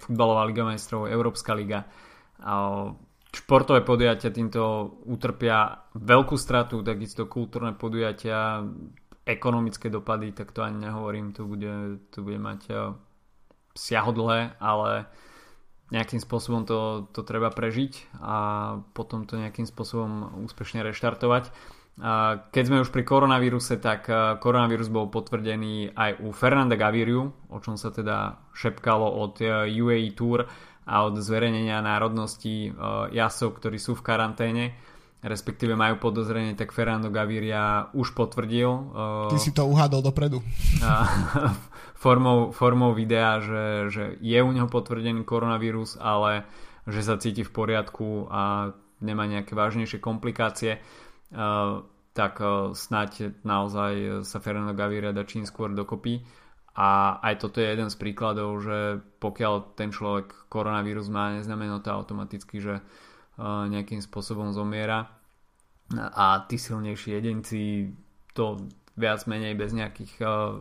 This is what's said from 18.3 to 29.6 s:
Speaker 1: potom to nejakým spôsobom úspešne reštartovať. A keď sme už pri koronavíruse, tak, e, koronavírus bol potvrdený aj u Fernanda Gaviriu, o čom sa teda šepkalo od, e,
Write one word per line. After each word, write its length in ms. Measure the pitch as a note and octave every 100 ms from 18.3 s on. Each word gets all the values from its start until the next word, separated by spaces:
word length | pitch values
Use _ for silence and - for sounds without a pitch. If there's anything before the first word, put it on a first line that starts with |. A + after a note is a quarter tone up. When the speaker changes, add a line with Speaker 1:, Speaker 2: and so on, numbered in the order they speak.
| G#2+ G#2 G#2 G#2+ G#2+ G2+
Speaker 1:
potom 340 | - A2 A2+ G#2+
to 140 | A2+
nejakým 260 | G#2+ A2+ A2+
spôsobom 800 | - A2+ A#2 A2 G#2+ G2 F#2+
úspešne 400 | A2 - G#2 A#2
reštartovať. 640 | A2 G#2+ A#2+ A2+ A#2+ B2 B2 - - - _ -
A 400 | A2+ A2 A2 G#2+ -
keď 160 | -
sme 160 | B2 C3+
už 160 | B2 C3
pri 80 |
koronavíruse, 720 | B2 C#3 C3+ C3 B2+ A#2+ A#2+ A#2
tak, 320 | A#2 G#2 -
e, 320 | A2+ A2 G#2+
koronavírus 480 | B2 B2 A#2 A2+ A2+
bol 240 | A2 G#2
potvrdený 800 | A2+ - A#2 A2 A2 G#2+ G#2+ G#2
aj 320 | - G#2+ G2
u 80 | G#2+
Fernanda 420 | G#2 B2 C#3 B2+
Gaviriu, 540 | A2 G#2+ A2+ A2+ B2 C#3 - -
o 120 | G#2
čom 160 | A#2 G#2+
sa 160 | A2+
teda 480 | G#2+ G#2+ G#2 G#2 - -
šepkalo 520 | - A#2 - A#2+ A2
od, 320 | G#2+ G#2 G#2 -
e, 300 | A2+ A2